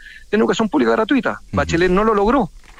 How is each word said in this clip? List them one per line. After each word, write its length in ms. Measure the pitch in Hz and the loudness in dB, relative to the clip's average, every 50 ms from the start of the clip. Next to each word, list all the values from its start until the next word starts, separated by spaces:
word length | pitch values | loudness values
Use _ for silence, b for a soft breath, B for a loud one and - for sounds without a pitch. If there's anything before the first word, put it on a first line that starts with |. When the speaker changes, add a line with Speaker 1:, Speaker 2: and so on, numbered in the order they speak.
| B B B B B - | B B B B B -4
Speaker 1:
tienen 120 | - 214 226 | -2 0 0
educación 260 | 220 - - 226 202 | 0 0 -2 -2 -2
pública 240 | - 139 120 113 113 | 0 0 2 2 2
gratuita. 400 | - 220 - 294 254 - 120 104 | 0 0 0 0 0 0 -2 -6
Speaker 2:
Ujú. 240 | - - - - | -8 -10 -6 -4
Speaker 1:
Bachelet 340 | 143 143 - 160 165 180 180 | -4 -2 -2 0 0 2 2
no 140 | 180 196 214 | 2 2 2
lo 100 | 226 220 | 2 0
logró. 360 | 202 202 220 262 285 202 - - - - - - | 2 2 2 2 0 0 -2 -6 -14 -20 -20 -20